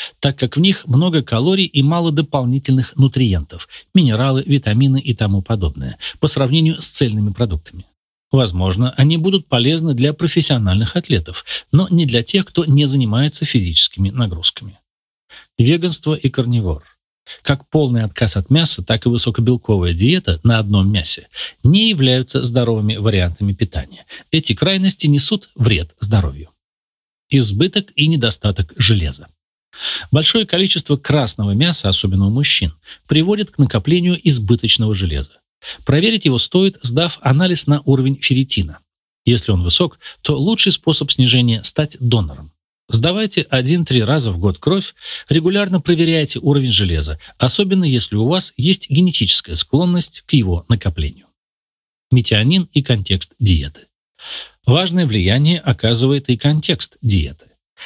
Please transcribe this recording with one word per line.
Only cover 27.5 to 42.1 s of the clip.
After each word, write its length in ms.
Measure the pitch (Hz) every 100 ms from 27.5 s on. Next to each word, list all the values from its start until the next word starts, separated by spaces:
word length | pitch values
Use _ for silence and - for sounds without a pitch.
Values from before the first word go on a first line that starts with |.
| 101 185 202 196 -
и 120 | 151
недостаток 640 | 160 117 - 107 95 95 -
железа. 500 | 117 107 76 - - _ _ _ _ - - - -
Большое 360 | 143 151 233 214
количество 500 | 180 190 165 - 147
красного 540 | - 143 117 - 101
мяса, 360 | 101 165 160 101
особенно 380 | - 101 95 98
у 60 |
мужчин, 420 | 120 147 - 82 - - - -
приводит 440 | 147 170 208 208
к 80 | -
накоплению 600 | 135 107 143 180 180 175 170
избыточного 680 | 127 101 117 113 - 110 98
железа. 380 | 92 71 69 _ _ _ - - -
Проверить 400 | 143 208 226 147
его 140 | 120
стоит, 380 | - 185 190 190
сдав 380 | 123 127 170 -
анализ 460 | 131 135 185 175 -
на 140 | 143 143
уровень 340 | 135 131 139
ферритина. 580 | - 131 131 - 80 - _ _ _ _
Если 280 | - 117 -
он 120 | 95
высок, 340 | 87 - 175 - - -
то 160 | - 143
лучший 360 | 156 226 196
способ 360 | - - 151 139
снижения — 540 | - 127 127 120 113
стать 320 | - - 151 -
донором. 500 | 123